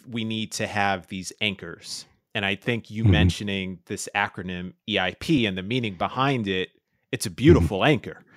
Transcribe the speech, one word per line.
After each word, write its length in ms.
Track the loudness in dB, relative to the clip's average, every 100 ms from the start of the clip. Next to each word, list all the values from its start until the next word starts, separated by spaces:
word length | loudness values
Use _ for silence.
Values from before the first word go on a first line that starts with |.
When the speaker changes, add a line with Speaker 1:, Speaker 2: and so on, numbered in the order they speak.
| -10
Speaker 1:
we 180 | -6
need 280 | -4 -4 -6
to 140 | -6 -4
have 400 | -2 0 -2 -6
these 260 | -12 -12 -4
anchors. 640 | -4 -4 -10 -16 -14 -14 -16 _ _
And 100 | -4
I 100 | -2 -2
think 340 | -2 -4 -4
you 140 | 0
Speaker 2:
Mm-hmm. 80 | 4
Speaker 1:
mentioning 680 | 6 4 2 -4 -4 -4 -8 -10
this 200 | -10 -4
acronym 600 | -2 -2 -4 -8 -6 -8 -10 -2
E 120 | 0
I 160 | 0 -2
P 280 | 0 2 2
and 100 | 0
the 60 |
meaning 320 | -4 -2 -4
behind 520 | -4 -4 0 0 0 0
it, 220 | -2 -4 _ _ _ -10
it's 140 | -6
a 60 | -6
Speaker 2:
Mm-hmm. 40 | 4
Speaker 1:
beautiful 460 | 8 8 6 2
anchor. 380 | 2 2 -2 -16 _